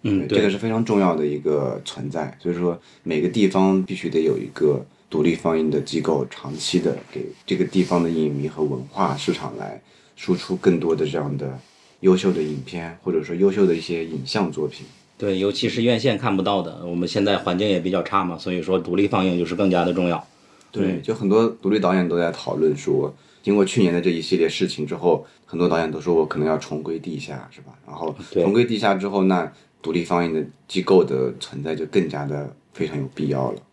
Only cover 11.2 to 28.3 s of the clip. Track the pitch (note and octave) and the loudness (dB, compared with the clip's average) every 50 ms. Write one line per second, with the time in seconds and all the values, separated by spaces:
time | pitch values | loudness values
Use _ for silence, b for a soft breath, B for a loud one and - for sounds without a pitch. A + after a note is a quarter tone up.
11.2 | D2 C#2+ D2 C#2 C#2+ C2+ C2 C2 - b b b b b b b - F#2+ F#2 F#2 | -4 -4 -4 -6 -6 -8 -10 -12 -16 b b b b b b b 4 4 4 4
12.2 | G2 G2 E2+ E2 D#2 D2+ D2+ C#2 C2 - - F2 E2 E2 E2+ - _ F#2 E2+ D#2+ | 4 0 0 0 -2 -4 -4 -8 -10 -10 -10 -10 -10 -10 -14 -8 _ -2 -2 -2
13.2 | D2+ - E2+ F2 F#2+ G2 F#2+ G#2 G2 F#2 E2+ E2 D#2+ - F2 E2 E2 E2 D#2+ D2 | -2 -2 -2 2 2 2 4 4 4 4 4 0 -2 -4 -4 -4 -4 -6 -6 -8
14.2 | C2 - - G#2+ G2 E2 D2 D2+ D2+ C#2+ - - - - - - _ _ _ _ | -8 -4 -2 0 0 0 -2 -4 -4 -6 -6 -10 -20 -20 -20 -20 _ _ _ _
15.2 | - G2+ F#2+ F#2 G2 G2+ G2 - - A2 F#2 A#2+ A#2 A#2+ A#2+ A2+ A#2+ C3+ A2 F#2+ | -4 -2 0 0 0 0 0 0 -2 -2 0 2 2 2 2 2 2 0 0 0
16.2 | - A2+ G2+ F#2+ F#2 G2+ G2+ F#2+ F2 E2+ E2+ E2 F2 F2 F2 F2 F2+ E2 - G#2+ | 0 0 0 0 2 2 0 0 0 -4 -8 -10 -8 -6 -4 -2 -2 -2 0 0
17.2 | G2 G#2 G2+ F2+ - G2 F2+ F2+ G#2 G#2 G2 F2+ E2 F#2 F#2+ F#2 E2+ - - G2 | 2 2 0 0 0 -2 0 0 2 2 0 0 0 0 -2 -2 -2 0 0 0
18.2 | F#2 F2+ E2+ E2 - F#2+ F2+ F2+ D#2 E2+ F#2 F#2 E2 F2 F2 G2 G2+ G2+ - G2 | 0 0 -4 -6 -6 -4 -4 -4 -2 0 0 0 0 0 2 2 2 2 2 2
19.2 | F#2+ F#2 F2+ F2 F2 D#2+ F2 F2 G2+ F#2+ F#2 F2 E2+ F2+ E2 F#2 F2+ F2 E2+ D#2 | 2 2 2 0 0 -2 0 0 2 4 4 4 2 2 0 0 0 0 0 -2
20.2 | - - _ b b b b b b b - G#2+ G2 F#2+ F#2 E2 C#2+ - A2 - | -4 -12 _ b b b b b b b -4 -2 -2 -2 -2 -4 -4 -6 -4 -2
21.2 | A2 G2 G2+ A2 A2+ A2+ - - - G2 G#2 A2 F#2 F2 F#2 F#2+ F2+ E2+ E2 F2 | 2 4 4 6 4 4 0 -2 0 0 2 2 4 4 2 2 2 2 0 0
22.2 | E2+ E2+ E2 - - - - D2 D#2 D#2 D2 C#2+ - - C#2+ D2 C#2 - b b | 0 0 -2 -4 -6 -6 -2 2 2 2 2 0 -2 0 0 0 0 -2 b b
23.2 | b b b b _ - G2+ G#2 G2 F#2+ - A#2 G2+ F2 E2+ F2 E2+ F#2 E2+ E2 | b b b b _ 2 4 4 2 2 4 2 2 4 2 2 2 2 0 0
24.2 | D#2 - F#2 F2 E2 D#2+ - - F#2+ E2+ - - D2+ C#2+ - - F2 F2+ D#2+ - | 0 0 2 2 2 2 2 -2 -2 -2 -2 -6 -6 -6 -6 0 2 2 2 2
25.2 | B B B B _ _ - E2 F2 F2 E2+ E2 E2 D#2 D2+ D#2 D2+ F2+ F2 D#2+ | B B B B _ _ -2 0 2 2 2 2 0 -2 -4 -4 -2 2 2 2
26.2 | D#2 D#2 - D#2 D2+ D#2 D#2 D2+ - - D2+ D#2 D#2 D#2+ E2 E2 D2+ F#2 D#2+ C#2+ | 2 0 0 -2 0 0 0 -2 -4 -6 -8 -8 -6 -6 -8 -6 -6 -8 -8 -8
27.2 | - - D2 B1+ - - - - - - - _ _ - D2 D#2+ E2 E2 D2 - | -10 -10 -12 -14 -14 -18 -20 -20 -20 -20 -20 _ _ -18 -12 -8 -8 -8 -8 -10
28.2 | - - | -14 -4